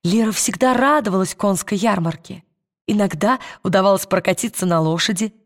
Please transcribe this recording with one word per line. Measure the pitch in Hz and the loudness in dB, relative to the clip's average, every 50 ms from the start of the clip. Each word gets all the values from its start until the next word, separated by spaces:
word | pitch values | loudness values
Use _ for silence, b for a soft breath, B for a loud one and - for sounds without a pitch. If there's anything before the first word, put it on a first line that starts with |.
| - | 0
Лера | 170 190 226 220 220 | 2 2 2 2 0
всегда | 214 - - - 196 - 262 254 254 | -2 -2 -4 -4 -2 0 2 2 2
радовалась | 233 262 277 302 302 226 214 185 190 190 180 - | 2 2 2 2 2 0 0 0 0 -2 -2 -4
конской | - - 202 190 175 - - 208 | -2 0 0 0 0 -2 -4 -2
ярмарке. | 190 202 226 202 185 165 165 156 - _ - 190 170 _ _ _ _ _ _ _ _ _ | 0 0 0 0 0 -2 -4 -4 -6 _ -18 -18 -18 _ _ _ _ _ _ _ _ _
Иногда | - 208 208 202 185 - 151 196 214 262 254 B B B B B | -2 0 0 0 0 0 0 0 0 0 0 B B B B B
удавалось | - 170 190 190 202 196 190 - | 0 2 4 4 4 2 2 0
прокатиться | - 196 185 - - 180 - - 226 - - 185 | -2 -2 0 0 0 -2 -2 -4 -6 -4 -4 -2
на | 180 170 160 | 0 2 2
лошади | 160 160 160 170 - - 208 175 220 208 _ _ _ | 2 0 0 0 -2 -2 -2 -2 -4 -6 _ _ _